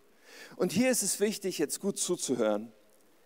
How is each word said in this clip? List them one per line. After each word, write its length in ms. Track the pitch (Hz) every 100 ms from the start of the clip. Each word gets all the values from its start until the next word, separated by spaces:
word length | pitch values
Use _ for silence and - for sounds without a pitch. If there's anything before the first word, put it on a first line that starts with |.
| _ _ - - - -
Und 160 | 180
hier 180 | 170 262
ist 120 | 240
es 180 | 196 -
wichtig, 380 | 208 190 190 175
jetzt 220 | 139 -
gut 180 | 101 -
zuzuhören, 760 | - 127 - 123 107 104 117 - _ _ _ _